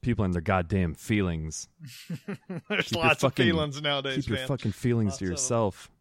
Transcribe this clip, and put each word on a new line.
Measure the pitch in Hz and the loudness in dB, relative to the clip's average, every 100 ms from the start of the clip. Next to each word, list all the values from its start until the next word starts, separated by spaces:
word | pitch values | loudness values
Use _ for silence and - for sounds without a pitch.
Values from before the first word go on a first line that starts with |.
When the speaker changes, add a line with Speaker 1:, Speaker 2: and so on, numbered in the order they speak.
Speaker 1:
People | 127 110 | 0 2
and | 98 | 2
their | 87 | 0
goddamn | 80 95 85 98 87 | 2 0 2 2 2
feelings. | 78 - 107 92 82 78 - - _ 151 - - | -2 0 2 2 0 -4 -8 -14 _ -18 -18 -12
Speaker 2:
<laughs> | 170 - 196 _ 175 - | -12 -10 -12 _ -12 -4
There's | 202 170 | -4 -2
Speaker 1:
Keep | |
your | 170 | 2
Speaker 2:
lots | 165 151 | 2 4
of | 135 | 2
Speaker 1:
fucking, | - - | 4 4
Speaker 2:
feelings | 165 151 139 | 4 0 -2
nowadays, | 151 143 139 135 | -2 -2 -2 -4
Speaker 1:
keep | 143 | -2
your | 139 | -2
Speaker 2:
man. | 131 | -2
Speaker 1:
fucking | 139 113 | -2 -2
feelings | - 123 117 107 | -2 0 2 2
Speaker 2:
Lots | 90 | 0
Speaker 1:
to | |
Speaker 2:
of | 95 | -4
'em. | |
Speaker 1:
yourself. | 87 - 117 107 - - _ | -2 0 2 0 -2 -16 _